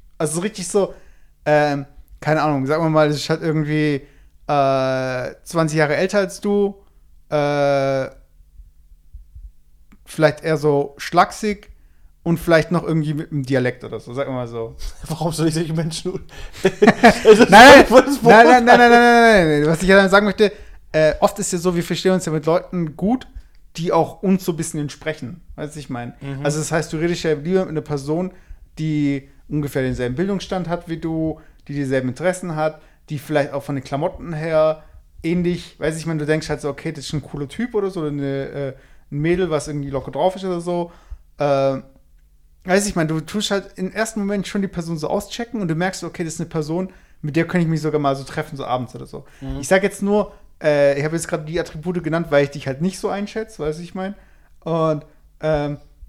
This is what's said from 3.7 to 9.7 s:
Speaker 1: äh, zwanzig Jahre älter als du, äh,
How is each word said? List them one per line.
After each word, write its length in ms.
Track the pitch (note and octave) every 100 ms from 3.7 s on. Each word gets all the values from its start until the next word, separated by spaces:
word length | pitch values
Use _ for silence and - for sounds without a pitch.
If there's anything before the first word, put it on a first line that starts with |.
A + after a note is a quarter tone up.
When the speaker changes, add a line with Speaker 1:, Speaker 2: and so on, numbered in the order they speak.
| D3+ D3+ C#3+ - _ - _ -
Speaker 1:
äh, 840 | D3 C3+ C3+ C3 C3 C3 B2+ C3 -
zwanzig 340 | - E3+ D#3+ D#3+
Jahre 160 | D3+ C#3+
älter 220 | F#3 G#3
als 220 | F#3+ F#3
du, 420 | G#3 G3+ G3+ G3 _ _ _ - -
äh, 800 | D3+ D3 C#3+ C#3+ C#3 C3+ C3+ C3 - - _ _ - - _ - - - - - - - - _